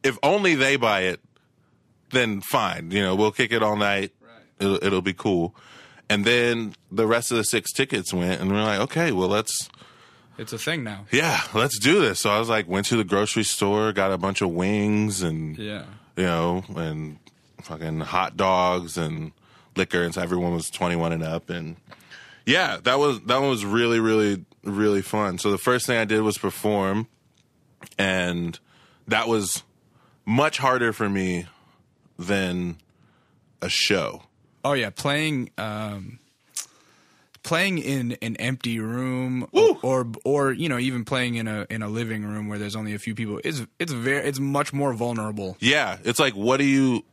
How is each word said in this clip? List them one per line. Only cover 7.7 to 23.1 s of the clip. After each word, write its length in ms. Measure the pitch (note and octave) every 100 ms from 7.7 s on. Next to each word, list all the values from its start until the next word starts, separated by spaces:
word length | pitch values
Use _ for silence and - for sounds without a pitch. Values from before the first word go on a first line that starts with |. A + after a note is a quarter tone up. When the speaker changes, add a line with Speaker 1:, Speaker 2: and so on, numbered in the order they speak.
Speaker 1:
tickets 420 | - C3+ A#2 F2+
went, 280 | F2+ F2 F#2
and 100 | F#2+
we're 100 | G2+
like, 180 | G#2+ G2+
"Okay, 320 | A2 D#3+ E3+
well, 160 | F#2+ F#2
let's" 400 | G2+ A2 - - - - - - - _ -
Speaker 2:
It's 160 | A2
a 40 | A2+
thing 260 | - D#3+ A2+
now. 200 | G2+ G#2
Speaker 1:
Yeah, 300 | B2+ D#3+ C3+ -
let's 240 | G#2+ C3 G#2+
do 200 | A#2+ G3
this. 200 | C3 F2+
So 80 | G#2+
I 100 | G#2
was 80 | A#2
like, 180 | A2 F2
went 200 | F#2 G#2
to 80 | A#2+
the 80 |
grocery 400 | F#2+ G2 G#2+ -
store, 480 | G#2 - G2+ G#2 A2
got 220 | G2 F#2+
a 40 | F#2+
bunch 240 | F#2+ F#2+
of 100 | F#2+
wings 680 | E2+ F#2+ G#2 G#2 G#2 G#2+ F#2+
and, 360 | F2 D#2+ D#2 D#2
Speaker 2:
Yeah. 260 | G#2 G#2 - G2+ _ -
Speaker 1:
you 80 |
know, 400 | F#2 E2 E2+ F2+ F#2 F2+
and 420 | E2 D#2 D2+ D2 - _ _ -
fucking 380 | - D#2+ D#2+ D#2+
hot 380 | D#2 F#2 F#2 E2+
dogs 600 | F#2+ F#2 F2+ F2+ E2+ E2
and 360 | D#2+ D#2 D#2 _ _ - _ -
liquor. 260 | F#2 F2
And 120 | E2+
so 80 | E2
everyone 320 | F2 F2 F2
was 160 | E2+ D#2+
twenty-one 420 | - F2+ E2+ E2
and 120 | E2
up. 260 | D#2+ E2 -
And 260 | F2 D#2+ E2 _ - - - - - -
yeah, 320 | D#3 D#3+ F2+
that 160 | B2 C3+
was, 200 | D3